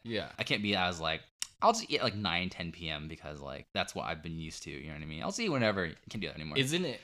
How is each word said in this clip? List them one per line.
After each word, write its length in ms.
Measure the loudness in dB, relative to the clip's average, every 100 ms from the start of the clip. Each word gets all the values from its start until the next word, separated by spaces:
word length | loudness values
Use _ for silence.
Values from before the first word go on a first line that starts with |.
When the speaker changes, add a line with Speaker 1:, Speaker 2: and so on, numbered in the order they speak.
Speaker 1:
Yeah. 240 | -4 -4 -2 -2
Speaker 2:
I 40 |
can't 180 | 0 2
be 140 | 4 4
as, 240 | 4 2
like, 220 | 0 -2 -4 -10 -10 2
I'll 120 | 4
just 160 | 4 2
eat 80 | 2
at, 60 |
like, 100 | 2 2
nine, 320 | 2 2 0
ten 240 | -2 -6
P 160 | -4 -4
M 180 | -4 -6
because, 320 | -8 -10 -8
like, 280 | -8 -10 -4
that's 200 | -2 0
what 120 | -2 -2
I've 160 | -4
been 160 | -6 -6
used 240 | -6 -8
to. 80 | -8
You 160 | -10 -8
know 60 |
what 80 | -8
I 20 |
mean? 160 | -8 -6
I'll 60 | -4
just 120 | -2
eat 100 | 0
whenever. 340 | 4 4 4
I 100 | 0 -2 -8
can't 140 | -6
do 40 | -4
that 60 | -4
anymore. 200 | -2 2
Speaker 1:
Isn't 300 | 4 4 0
it, 160 | -2